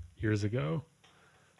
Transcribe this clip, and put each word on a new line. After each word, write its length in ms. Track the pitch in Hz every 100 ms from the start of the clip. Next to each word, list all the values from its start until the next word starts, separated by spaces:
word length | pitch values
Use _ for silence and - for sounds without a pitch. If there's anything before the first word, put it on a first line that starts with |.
| - -
years 260 | 107 107
ago. 400 | 104 120 147 160 - _ - - - - -